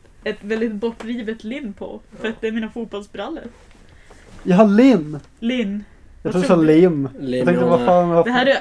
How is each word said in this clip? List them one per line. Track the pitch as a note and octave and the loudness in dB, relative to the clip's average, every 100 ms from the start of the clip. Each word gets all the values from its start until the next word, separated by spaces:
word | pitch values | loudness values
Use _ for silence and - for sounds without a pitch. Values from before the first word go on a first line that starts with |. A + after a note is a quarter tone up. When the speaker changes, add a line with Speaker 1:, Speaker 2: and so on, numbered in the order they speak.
| _ _ | _ _
Speaker 1:
ett | G#3+ G#3 | -10 -10
väldigt | G3+ A3 A#3 | -6 -4 -4
bortrivet | G#3 A#3 A3+ A3 A#3+ G#3+ A3+ | -4 -8 -8 -10 -10 -8 -10
linn | G#3+ C#4 B3 | -10 -10 -12
på, | G3 G3 G#3+ - - | -12 -14 -16 -20 -10
för | A3+ | -10
att | A3+ | -6
det | A3 | -6
är | |
mina | A3+ A3 | -6 -8
fotbollsbrallor. | A#3+ A3+ G3+ G3+ - G#3+ D#4 A#3+ - - - - - - - - - | -8 -10 -12 -12 -12 -10 -10 -14 -20 -20 -20 -20 -20 -20 -20 -20 -10
Speaker 2:
Jag | F#3 F3+ | 0 4
har | A3 | 6
linn! | G3+ C4+ G#3 D3+ D3 - _ | 6 6 4 0 -10 -16 _
Speaker 1:
Linn. | A3+ B3 G3 G#3 G3+ - - - | -6 -4 -6 -8 -12 -20 -20 -12
Speaker 2:
Jag | - | -6
Speaker 1:
Vad | |
Speaker 2:
tror | F3+ A#3+ | -2 2
Speaker 1:
tror | F3 | 4
Speaker 2:
så | |
Speaker 1:
du? | D#3 D#3 | 4 6
Speaker 2:
lim. | F3+ D3+ C3+ - | 4 2 -4 -6
Speaker 3:
Lim, | C3+ B2 | -6 -2
Speaker 2:
Jag | B2+ | 0
tänkte, | - | 2
Speaker 3:
ja, | - | 2
Speaker 2:
vad | F3 | 2
Speaker 3:
nej. | A#3+ | 4
Speaker 2:
fan | F3+ F3 | 2 4
har | E3+ | 2
Speaker 1:
Det | F#3+ | 2
här | B3+ C4 | 2 0
är | C4 | 0